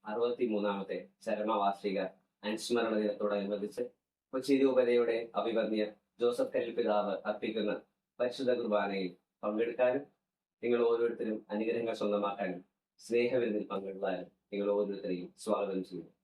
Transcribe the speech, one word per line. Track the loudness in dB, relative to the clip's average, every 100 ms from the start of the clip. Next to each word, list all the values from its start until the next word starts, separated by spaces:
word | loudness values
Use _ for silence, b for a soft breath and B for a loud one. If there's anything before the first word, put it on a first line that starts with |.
അറുപത്തിമൂന്നാമത്തെ | -8 -2 -2 0 0 0 0 -2 -4 -8 -10 _
ചരമവാർഷിക | -6 -4 0 0 0 0 -2 -2 -4 -8 _ _
അനുസ്മരണ | -6 -6 0 0 2
ദിനത്തോടനുബന്ധിച്ച് | 2 0 0 0 0 -2 -4 -4 -6 -8 -10 _ _ _
കൊച്ചി | -4 2
രൂപതയുടെ | 4 6 6 6 6 4 0 -2
അഭിവന്യ | -2 0 0 0 0 -2 -4 _ -2
ജോസഫ് | 0 2 -2
കല്ലിൽ | -2 -2
പിതാവ് | 0 2 2 2 -2 -4
അർപ്പിക്കുന്ന | -4 -4 -2 -2 -2 -6 _ _ -2
പരിശുദ്ധ | -2 0 0
കുർബാനയിൽ | 2 2 2 0 -2 -4 -8 _ _
പങ്കെടുക്കാനും | -2 0 0 2 2 2 -4 _ _ _ _ _
നിങ്ങൾ | 0 4 4
ഓരോരുത്തരും | 4 2 -2 -4 -6 -4
അനുഗ്രഹങ്ങൾ | -4 -2 -2 -2
സ്വന്തമാക്കാനും | -2 0 0 0 -2 -4 -6 -12 _ _ _
സ്നേഹവിരുന്നിൽ | 0 2 4 2 2 0 -2
പങ്കെടുക്കാനും | -6 -6 -4 -4 -4 -6 _ _
നിങ്ങൾ | -2 2
ഓരോരുത്തരെയും | 2 0 -2 -4 -4 -6 -8
സ്വാഗതം | -2 0 0 -4
ചെയ്യുന്നു. | -6 -10 -14 _